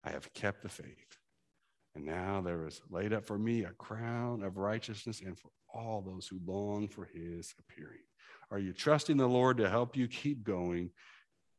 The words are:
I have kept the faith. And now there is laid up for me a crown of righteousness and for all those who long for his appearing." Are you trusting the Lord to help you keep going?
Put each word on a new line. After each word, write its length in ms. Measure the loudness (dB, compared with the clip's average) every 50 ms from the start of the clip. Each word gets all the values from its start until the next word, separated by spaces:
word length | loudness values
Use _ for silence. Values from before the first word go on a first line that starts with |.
| -8
I 80 | -8
have 220 | -6 -6 -8 -10 -10
kept 280 | -2 -2 -2 -2 -2
the 80 | -8 -12
faith. 480 | -12 -12 -16 -16 -18 -20 -20 _ -20 _ _ _ _ _ _ _ _ _ _ _ _ _ _ _ -12
And 100 | -8 -6
now 360 | -4 -4 -2 -2 0 0 0
there 260 | 0 0 -2 -2 -4
is 140 | -6 -8 -12 -14 -8
laid 240 | -4 -2 0 0 0
up 120 | -2 -2
for 120 | -2 -2 0
me 240 | 0 0 0 0 -2
a 80 | -4
crown 720 | -8 -12 -10 -10 -8 -6 -4 -4 -2 -2 -2 -2 -2 -2 -4
of 140 | -4 -2
righteousness 640 | 0 0 0 0 0 -2 -6 -8 -8 -6 -8 -8 -6
and 180 | -8 -10 -10 -10
for 120 | -14 -20 _ _ _ _
all 320 | -10 -8 -4 -4 -4 -4
those 260 | -4 -6 -8 -8 -10
who 120 | -8 -10 -8
long 500 | -6 -4 -2 -2 0 0 0 0 -2 -2
for 160 | -4 -10 -12
his 500 | -12 -10 -10 -8 -8 -8 -8 -10 -12 -14
appearing." 460 | _ -20 _ -18 -16 -16 -16 -16 -18 -20 _ _ _ -20 -20 -20 -20 -14 -8
Are 100 | -4 -4
you 120 | -2 -4
trusting 460 | -4 0 4 6 6 6 6 4 6
the 100 | 6 6
Lord 300 | 8 8 8 8 8 8
to 120 | 8 6 6
help 280 | 6 4 4 4 2
you 100 | 0 0
keep 340 | 0 0 -2 -2 -2 -2 0
going? 500 | 0 -2 0 2 2 2 2 0 -2 -4 _ _ -20 -20 -20 -20 _ _ _ _ _ _ _